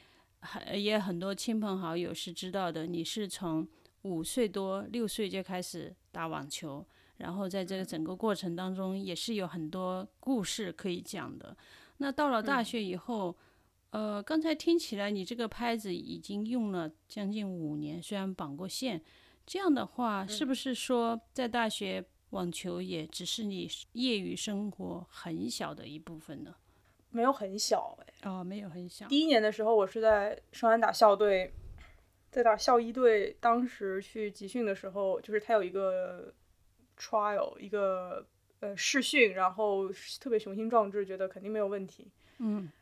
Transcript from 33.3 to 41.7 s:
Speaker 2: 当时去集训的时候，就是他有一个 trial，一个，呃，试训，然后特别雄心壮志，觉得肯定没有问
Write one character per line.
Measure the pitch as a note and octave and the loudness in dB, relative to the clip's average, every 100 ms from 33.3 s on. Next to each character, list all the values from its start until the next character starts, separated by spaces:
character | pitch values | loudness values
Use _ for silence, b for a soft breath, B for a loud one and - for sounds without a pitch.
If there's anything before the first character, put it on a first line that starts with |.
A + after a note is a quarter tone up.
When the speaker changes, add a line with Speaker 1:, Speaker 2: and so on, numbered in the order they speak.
| - | 2
Speaker 2:
当 | A#3 A#3 B3 | 4 4 2
时 | - G3 F#3+ | -2 -4 -4
去 | G3+ A3 G#3 | -6 -6 -6
集 | G3 G3 | -6 -6
训 | B3+ G#3+ | -2 0
的 | |
时 | G3 F#3+ | -2 -4
候， | F#3+ F#3+ F3 | -2 0 0
就 | - | 0
是 | G#3+ | 0
他 | G#3+ | 4
有 | A3 | 4
一 | F3+ | 4
个 | F#3+ F#3+ F#3 F3+ F3+ - - _ _ _ _ _ - | 0 0 0 -4 -8 -14 -18 _ _ _ _ _ -16
trial， | - A3 G#3 G3+ - - | 0 2 4 2 0 -4
一 | G3+ | -4
个， | G#3 G3 F#3 F3+ - - _ _ _ | 0 2 0 -4 -8 -10 _ _ _
呃， | G#3 G3 | -8 -2
试 | - C#4 | 2 2
训， | A#3+ D4 A3 | 4 6 6
然 | F#3 F#3 F3+ | 6 2 2
后 | G#3+ G3 F#3+ F#3 - - | 2 2 0 -6 -12 -8
特 | C4+ | 0
别 | A3 | 0
雄 | G3+ G3 | 0 -4
心 | A3+ | 4
壮 | A#3 G3+ | 4 4
志， | G3+ F#3+ | 2 -4
觉 | F#3+ | -2
得 | F#3+ | -4
肯 | F#3+ | -4
定 | G3 | -6
没 | G#3+ | -2
有 | |
问 | G3 | 0